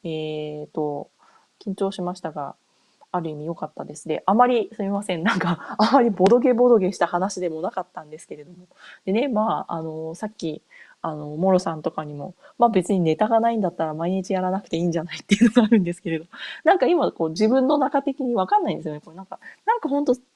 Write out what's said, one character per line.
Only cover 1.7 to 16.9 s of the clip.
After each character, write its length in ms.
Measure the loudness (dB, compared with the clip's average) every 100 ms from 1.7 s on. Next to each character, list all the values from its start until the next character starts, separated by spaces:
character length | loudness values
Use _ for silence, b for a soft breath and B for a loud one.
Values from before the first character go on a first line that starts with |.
張 180 | -4 -4
し 100 | -4
ま 120 | -8
し 80 | -6
た 100 | -10
が、 240 | -8 -10 -12 _ b b b b -6
あ 60 |
る 80 | -6
意 40 |
味 120 | -8 -8
良 100 | -8
か 120 | -10
っ 40 |
た 120 | -10 -14
で 100 | -12
す。 120 | -6
で、 160 | -4 0
あ 80 |
ま 120 | 4 4
り、 220 | 2 -2
す 100 | -6
み 60 | -4
ま 120 | -4
せ 140 | -4 -2
ん。 80 |
な 120 | 0 0
ん 40 |
か、 360 | 0 -4 -6 0
<laughs> 40 |
あ 100 | 4
ま 80 | 6
り 80 | 4
ボ 160 | 4 6
ド 140 | 6
ゲ 140 | 4
ボ 160 | 4 6
ド 80 | 6
ゲ 140 | 4
し 60 | 0
た 100 | -2
話 320 | 0 -2 -4
で 100 | -6
も 120 | -4
な 100 | -6
か 100 | -6
っ 40 | -10
た 100 | -14
ん 80 | -16
で 100 | -20
す 80 | -16
け 80 | -18
れ 80 |
ど 80 | -16
も。 160 | -20 -20 B B B -2
で 80 |
ね、 140 | 0 2
ま 380 | 0 0 -2 -4
あ、 40 |
あ 80 | -6
の、 340 | -6 -8 -10 -8
さ 120 | -10
っ 40 |
き、 300 | -8 -8 -8 _ B B B
あ 140 | -8 -8
の、 120 | -8 0
モ 140 | 4
ロ 80 | 4
さ 140 | 2 -4
ん 60 |
と 100 | -6
か 120 | -6
に 100 | -10
も、 200 | -10 -12 -14 B _
ま 100 | 2
あ 20 |
別 220 | 2 2
に 80 | 2
ネ 160 | 2 2
タ 120 | 2
が 120 | 2
な 120 | 2
い 60 | 0
ん 40 |
だ 80 | -2
っ 60 | -2
た 100 | -6
ら 80 |
毎 180 | -4 -2
日 220 | -4 -2
や 80 | -2
ら 100 | 0
な 80 | -4
く 100 | -4
て 80 | -2
い 40 |
い 20 | 0
ん 40 |
じ 80 | -2
ゃ 40 |
な 100 | -6
い 60 | -12
っ 40 |
て 120 | -2 2
い 40 |
う 40 | 4
の 160 | 4
が 20 |
あ 40 | 6
る 120 | 4
ん 40 |
で 100 | 4
す 80 | -4
け 80 | -4
れ 100 | -6
ど。 60 | -6 B B B
な 120 | 2 4
ん 20 |
か 100 |
今、 240 | 4